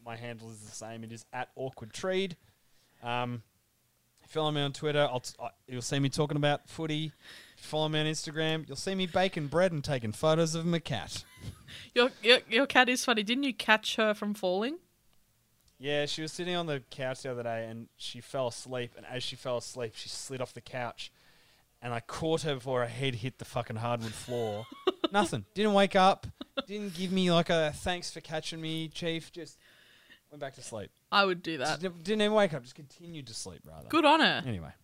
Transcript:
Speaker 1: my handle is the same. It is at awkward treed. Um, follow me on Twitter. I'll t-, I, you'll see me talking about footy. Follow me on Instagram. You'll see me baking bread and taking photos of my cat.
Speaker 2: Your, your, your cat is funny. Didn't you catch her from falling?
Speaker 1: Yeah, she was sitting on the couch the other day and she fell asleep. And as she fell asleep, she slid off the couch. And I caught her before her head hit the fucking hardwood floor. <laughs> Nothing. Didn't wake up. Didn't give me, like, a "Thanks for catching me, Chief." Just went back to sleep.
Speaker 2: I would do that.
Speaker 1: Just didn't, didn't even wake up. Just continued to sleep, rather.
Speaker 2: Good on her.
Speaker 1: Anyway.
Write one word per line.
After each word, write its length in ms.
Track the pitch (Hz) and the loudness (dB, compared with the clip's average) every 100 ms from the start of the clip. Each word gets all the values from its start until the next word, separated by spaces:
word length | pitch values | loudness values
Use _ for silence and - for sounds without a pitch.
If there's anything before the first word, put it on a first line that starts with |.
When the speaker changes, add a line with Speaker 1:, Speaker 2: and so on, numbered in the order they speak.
| 120 | -10
Speaker 1:
my 120 | 117 | -10
handle 340 | 120 117 113 | -10 -12 -12
is 80 | 110 | -16
the 120 | 107 - | -14 -14
same. 280 | 110 113 113 | -12 -12 -12
It 80 | |
is 120 | 113 - | -14 -12
at 180 | 123 127 - | -10 -10 -8
awkward 380 | 131 - 110 | -10 -8 -14
treed. 420 | - 190 185 190 170 _ _ _ _ _ _ | -6 -2 0 -2 -6 _ _ _ _ _ _
Um, 420 | 120 120 123 120 - _ _ _ _ _ _ _ - | -4 -2 -2 -4 -10 _ _ _ _ _ _ _ -6
follow 240 | 156 156 | 0 2
me 80 | 151 | 2
on 120 | 143 | 0
Twitter. 340 | 139 151 147 143 | -2 0 4 4
I'll 120 | 123 | 2
t-, 140 | - - | -6 -10
I, 100 | 120 - - | -10 -12 -10
you'll 140 | 127 | -8
see 180 | 117 139 | -2 2
me 100 | 139 | 2
talking 260 | 131 147 147 | 2 0 2
about 320 | 147 147 - | 2 2 -2
footy. 440 | - 160 151 156 - - - - - | -6 -2 -2 -4 -8 -20 -20 -20 -20
Follow 320 | - 151 156 | -4 0 2
me 140 | 156 | 2
on 40 | 151 | 0
Instagram. 600 | 156 - 151 160 160 151 | 0 -4 -2 0 0 -4
You'll 80 | 139 | -6
see 180 | - 190 | -4 -2
me 100 | 185 | 0
baking 400 | 185 185 180 143 | 2 2 2 0
bread 240 | 156 190 | 4 4
and 100 | 160 | 2
taking 300 | 143 139 117 | -2 -2 -2
photos 420 | 104 156 160 165 | 0 4 6 4
of 120 | 160 165 | 2 0
my 140 | 170 | 0
cat. 440 | - 117 78 - - - - - - - - - | 0 -6 -4 -10 -12 -14 -12 -12 -16 -18 -4 4
Speaker 2:
Your, 160 | 240 - | 4 4
your, 180 | 214 247 - | 6 6 6
your 180 | 226 277 | 2 6
cat 220 | 277 247 | 6 6
is 160 | 254 - | 4 2
funny. 180 | 226 | 2
Didn't 200 | 208 247 285 | 2 0 0
you 80 | |
catch 420 | 226 - 214 214 - | -2 4 4 4 2
her 180 | 220 | 2
from 200 | 208 208 | 2 -2
falling? 460 | 208 185 185 226 339 _ _ _ _ _ _ _ _ _ _ | -2 0 2 0 -4 _ _ _ _ _ _ _ _ _ _
Speaker 1:
Yeah, 260 | 135 147 147 | -2 0 0
she 140 | - | -2
was 120 | 156 | -6
sitting 220 | - 180 175 | -6 -2 -2
on 100 | 170 | -2
the 160 | 139 123 | -4 -6
couch 300 | - 131 131 | -6 -6 -4
the 80 | - | -6
other 120 | 123 | -4
day 240 | 117 113 113 | -4 -4 -4
and 180 | 113 113 _ | -8 -14 _
she 240 | - 120 | -12 -12
fell 280 | - 139 127 | -8 -2 -2
asleep. 460 | - - 127 120 - | -4 -8 -6 -6 -10
And 80 | 107 | -10
as 180 | 127 | -6
she 140 | 117 131 | -6 -6
fell 200 | 135 123 | -4 -4
asleep, 360 | - - 117 - | -4 -8 -8 -8
she 140 | - | -12
slid 320 | - - 135 | -10 -10 -8
off 120 | 123 | -8
the 80 | - | -10
couch. 480 | - 131 120 - - _ _ _ _ _ _ _ | -12 -6 -6 -8 -14 _ _ _ _ _ _ _
And 120 | 120 | -6
I 60 | 117 | -6
caught 440 | - - 160 160 | -6 -4 0 0
her 120 | 156 135 | 0 -4
before 240 | 123 127 | -2 0
her 60 | 120 | 0
head 280 | 117 135 120 | -2 -2 -2
hit 240 | 123 - | -6 -8
the 60 | 131 | -8
fucking 300 | - 117 113 | -6 -4 -4
hardwood 360 | 117 120 113 | -2 -2 -4
floor. 520 | 107 - 123 113 104 113 - - | -8 -6 -2 -2 -2 -8 -2 -2
<laughs> 240 | - - | 0 0
Nothing. 320 | 196 208 135 98 | 2 2 0 -6
Didn't 200 | - 214 | 0 4
wake 240 | 202 196 196 | 6 6 8
up. 300 | 185 - - - - - 262 | 6 6 -2 -14 -10 -8 -8
Didn't 280 | 208 208 | -6 -8
give 180 | 165 185 | -4 0
me, 180 | 185 180 | 4 6
like, 200 | 170 170 | 6 6
a 240 | 170 156 151 | 4 2 0
"Thanks 340 | 196 180 - | -4 -4 -6
for 120 | - | -12
catching 400 | - 165 - 165 | -6 -6 -6 -6
me, 260 | 160 160 160 | -4 -4 -6
Chief." 460 | - 170 165 160 | -4 -4 -4 -6
Just 240 | - 156 - _ - - - _ - _ | -14 -14 -16 _ -20 -20 -20 _ -20 _
went 80 | 147 | -10
back 160 | 139 - | -10 -10
to 80 | |
sleep. 280 | - 110 95 _ _ | -12 -10 -10 _ _
Speaker 2:
I 140 | 196 196 | 4 4
would 180 | 175 | 2
do 140 | 175 160 | -2 -2
that. 80 | 131 | 0
Speaker 1:
Just 160 | 156 | 0
didn't, 220 | 185 175 165 | -4 -8 -4
didn't 160 | 214 | 2
even 120 | 208 214 | 4 6
wake 180 | 202 | 4
up. 80 | 147 | 2
Just 120 | 120 - | -8 -20
continued 520 | 143 - 170 165 123 | -20 -18 -14 -14 -12
to 60 | |
sleep, 300 | 110 - 82 - | -12 -12 -12 -16
rather. 240 | 80 - | -16 -2
Speaker 2:
Good 160 | 311 302 | 4 6
on 160 | 320 | 6
her. 220 | 233 135 131 | 6 2 0
Speaker 1:
Anyway. 220 | 101 76 - | -6 -8 -16